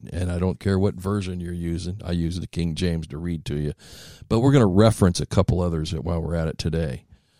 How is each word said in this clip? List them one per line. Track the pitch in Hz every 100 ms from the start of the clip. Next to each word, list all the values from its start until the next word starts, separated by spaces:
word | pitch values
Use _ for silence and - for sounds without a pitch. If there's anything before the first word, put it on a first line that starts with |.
| -
and | 90 90
I | 90
don't | 92 -
care | 101 95
what | 98 90
version | 92 104 92 90
you're | 87
using. | 87 85 85 87 104
I | 90
use | 87 82 90
the | -
King | - 85
James | 78 92 82 78
to | 76
read | 85 82 71
to | 73
you. | 76 - - - - - -
But | 110
we're | 135
gonna | 139 104
reference | 92 110 - 95 -
a | -
couple | - 87 90
others | 87 82 78
while | 80 78 85
we're | 80
at | 82 80
it | -
today. | 82 80 78 64 _ - _